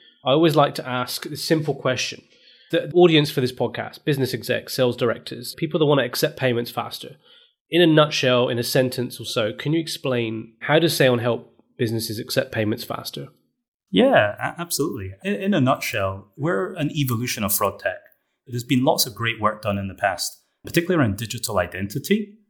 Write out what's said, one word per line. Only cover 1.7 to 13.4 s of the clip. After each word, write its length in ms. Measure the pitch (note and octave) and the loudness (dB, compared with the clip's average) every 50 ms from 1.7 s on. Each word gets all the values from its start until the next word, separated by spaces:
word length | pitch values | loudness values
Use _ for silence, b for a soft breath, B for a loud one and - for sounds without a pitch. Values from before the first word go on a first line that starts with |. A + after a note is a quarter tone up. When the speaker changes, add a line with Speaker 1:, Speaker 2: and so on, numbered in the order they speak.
| C#3 | -4
Speaker 1:
question. 480 | - - C3+ B2 A#2+ - - - - _ b b b b b b b b b | -2 -2 -2 -2 -2 -4 -6 -8 -12 _ b b b b b b b b b
The 200 | E3 E3+ - D3+ | -2 -2 -2 2
audience 400 | D#3 F3 F3 E3+ D#3+ D3+ D3 D3 | 6 6 8 8 8 6 4 4
for 100 | - D3 | 0 0
this 100 | B2+ B2 - - | -2 -2 -2 -2
podcast, 420 | B2+ A2+ - A#2 G#2+ - - - _ | -4 -4 -4 -6 -10 -10 -12 -6 _
business 300 | D#3 C#3+ C3+ C3 - - | -2 0 0 0 -2 -2
execs, 400 | - - - A#2+ A2 - - - | -6 -4 -4 -4 -4 -4 -6 -2
sales 240 | - B2+ B2 A#2+ - | 0 0 0 2 0
directors, 580 | C3+ A#2 G#2+ A2+ - - A#2+ A#2+ B2 - - - | 0 0 0 -2 -6 -12 -14 -12 -12 -12 -8 -6
people 180 | E3 D3+ D#3+ E3 | -6 -4 0 2
that 60 | D#3 | 2
wanna 200 | C#3+ D3 C#3 A#2+ | 4 4 4 2
accept 320 | B2+ - - D#3 D3 D3+ - | 0 0 -2 -2 -2 -2 -2
payments 340 | C3+ B2+ A#2+ A#2 A#2+ A#2+ | 0 0 0 0 -2 -4
faster, 440 | - A#2+ A2+ G#2+ - - - - - b b b b b b b b b _ _ | -6 -6 -8 -6 -10 -12 -14 -16 -18 b b b b b b b b b _ _
in 120 | D3+ E3+ | 2 4
a 60 | F3+ E3 | 6 6
nutshell, 600 | D#3 D3+ D3+ D3+ - - - B2+ B2 A#2+ B2 C3 | 8 6 6 4 2 0 2 4 4 4 2 2
in 100 | B2 A#2 | 0 -2
a 40 | A#2+ | -2
sentence 580 | - - C#3 B2+ B2+ B2+ - A#2+ A#2+ - - | 0 2 2 2 2 0 -4 -6 -6 -8 -10
or 40 | A#2 | -10
so, 280 | - - B2 A2 G#2+ A2 | -6 -2 -2 -2 -2 -4
can 200 | - - C#3+ D#3 | -4 -4 -2 -2
you 60 | E3 | -2
explain 760 | D#3 D#3 - - - C#3 B2+ A#2+ A#2 A2+ A2+ A2 A2 - _ _ | -2 -4 -8 -6 -2 -2 0 0 0 -2 -4 -6 -10 -12 _ _
how 180 | - - D3 E3 | -2 2 4 4
does 140 | E3 D#3+ A#2+ - | 4 4 4 4
Seon 240 | C#3+ B2+ B2 A#2 | 4 4 4 4
help 200 | A2 B2 A#2 A#2+ - - _ _ _ _ _ - | 2 0 0 -2 -4 -12 _ _ _ _ _ -4
businesses 420 | B2 A2 A2+ A2+ A2+ - G#2+ G#2 | -2 -2 0 -2 -4 -4 -6 -8
accept 320 | - - - C3+ - - | -8 -2 -2 -2 -2 0
payments 320 | - A#2 A2 G#2+ F#2 - - | -2 -2 -2 -2 -2 -4 -6
faster? 440 | - - - - - - - C#3 - - _ | -8 -10 -10 -10 -10 -12 -12 -14 -14 -18 _